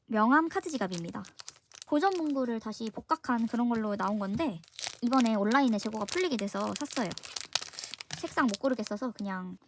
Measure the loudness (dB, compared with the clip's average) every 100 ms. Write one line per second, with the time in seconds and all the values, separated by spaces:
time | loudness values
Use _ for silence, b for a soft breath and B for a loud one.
0 | -2 4 6 6 4 -2 -4 -2 -2 -4
1 | -6 -8 -10 -14 -18 -18 _ -14 -2 2
2 | 4 2 0 0 0 -2 -4 -6 -6 -6
3 | -2 -2 2 2 2 2 2 2 0 0
4 | 0 0 -2 0 -2 -4 -10 -8 -8 -2
5 | 2 4 4 4 4 4 4 2 0 -2
6 | -2 0 2 0 -2 -2 -4 -4 -4 -2
7 | -4 -4 -8 -10 -2 -4 -4 -12 -12 -12
8 | -12 -8 -4 0 2 2 0 0 -4 -6
9 | -6 -6 -6 -6 -8 -12